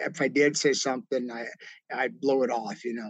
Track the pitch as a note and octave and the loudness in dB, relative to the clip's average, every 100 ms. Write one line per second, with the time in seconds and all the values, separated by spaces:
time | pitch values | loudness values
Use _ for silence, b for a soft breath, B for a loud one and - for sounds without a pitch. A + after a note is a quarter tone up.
0 | - D3+ C3+ C3 D3 D3+ C#3+ B2+ C#3 C3 | -6 -2 0 4 4 4 2 2 0 -4
1 | - C3 B2 A#2 A#2 - B B _ B2 | -2 -2 -2 -8 -10 -12 B B _ -4
2 | B2+ A#2+ C3+ C3+ B2 A#2 G#2+ G2+ A#2+ A#2 | -4 0 2 4 2 0 -4 -6 -6 -6